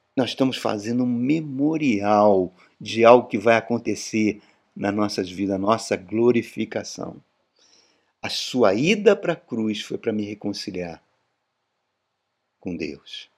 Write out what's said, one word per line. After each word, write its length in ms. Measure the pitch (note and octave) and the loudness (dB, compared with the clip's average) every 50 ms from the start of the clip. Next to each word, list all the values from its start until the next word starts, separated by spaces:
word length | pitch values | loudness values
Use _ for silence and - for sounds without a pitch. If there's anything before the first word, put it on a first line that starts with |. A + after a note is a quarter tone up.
| _ _ _ | _ _ _
nós 140 | C3 B2 A2+ | -4 -4 -4
estamos 260 | - - C3+ C3 B2 | -2 -2 -2 -2 -2
fazendo 480 | - - A2+ A2 G#2 G2+ A2+ A#2+ B2 B2+ | -4 -4 -4 -4 -4 -4 -4 -2 -2 -2
um 20 | |
memorial 1500 | B2 A#2+ A#2+ B2 C3+ D#3 E3 D#3 D3 C3 C3+ C#3+ D3+ D#3+ D#3 D3+ C3 G#2+ G2 G2+ G#2 G#2+ G#2 G#2 G#2+ G2+ F#2+ F2+ F2+ - _ _ _ _ _ | -2 -2 -2 0 -2 -2 -2 -4 -6 -4 -2 -2 -2 -2 0 0 0 0 0 0 2 4 6 6 6 6 4 2 0 -6 _ _ _ _ _
de 240 | G#2+ G#2 G#2+ A2+ A2+ | -12 -6 0 6 8
algo 240 | A2+ B2 B2 - - | 10 10 8 6 2
que 100 | - G#2 | -4 0
vai 180 | G2 A#2 A#2 | 2 4 4
acontecer 840 | A2 - - A#2 A#2 - A2+ G2+ - - - - A2 G#2+ G2+ G2+ - - _ _ _ _ _ _ | 4 2 0 -4 -4 -2 -4 -6 -6 -8 -4 -2 0 0 0 -2 -4 -12 _ _ _ _ _ _
nas 200 | - A2+ G#2 G2+ | -6 -4 -2 -2
nossas 360 | G#2+ G#2 G#2 - - F#2+ F2 | -2 -2 -2 -2 -4 -6 -6
vidas, 260 | F2+ F#2 G2+ G2 G2 | -6 -6 -4 -2 -2
a 20 | F#2+ | 0
nossa 380 | G2 G#2 A2+ A2 - - G#2+ | 2 0 0 0 0 -4 -6
glorificação. 1300 | F2+ F#2 F2+ G#2 A2+ A#2 B2 A#2+ A#2 A2 - - A2 A2 G#2+ - G#2+ - - - - - - - - _ _ _ _ _ _ _ _ _ _ _ _ _ _ _ _ _ _ _ _ | -6 -6 -6 -2 2 4 4 4 2 0 -4 -6 -8 -8 -6 -6 -8 -10 -10 -12 -12 -12 -12 -14 -16 _ _ _ _ _ _ _ _ _ _ _ _ _ _ _ _ _ _ _ _
A 80 | - G#2+ | -12 -10
sua 460 | - - - - - B2+ A2+ F#2+ F#2+ | -8 -8 -8 -4 2 4 4 4 4
ida 400 | A2+ D3 F3 A3+ G#3 G3+ A3 - | 2 2 2 0 4 4 4 2
pra 220 | D3+ - E3+ E3 | 4 0 -4 -4
cruz 440 | - _ _ B2+ A2+ A2 A2 G#2+ G#2+ | -6 _ _ -6 -4 -4 -4 -4 -6
foi 160 | - - A#2+ | -8 -10 -10
pra 160 | G#2+ - A2+ | -6 -4 -4
me 120 | G#2+ G#2+ G#2 | -4 -4 -6
reconciliar 760 | G#2 G#2+ G#2 - G#2 G2+ - - G2+ F#2 F2+ F2 E2+ E2 - _ _ _ _ _ _ _ _ _ _ _ _ _ _ _ _ _ _ _ _ _ _ _ _ _ _ _ _ _ _ _ _ | -6 -10 -8 -8 -8 -8 -8 -10 -8 -8 -8 -8 -8 -10 -14 _ _ _ _ _ _ _ _ _ _ _ _ _ _ _ _ _ _ _ _ _ _ _ _ _ _ _ _ _ _ _ _
com 160 | - G2 E2+ | -10 -10 -8
Deus 540 | D#2+ D#2+ D2+ C#2 - _ - - - - - _ | -8 -8 -10 -10 -14 _ -18 -18 -18 -18 -20 _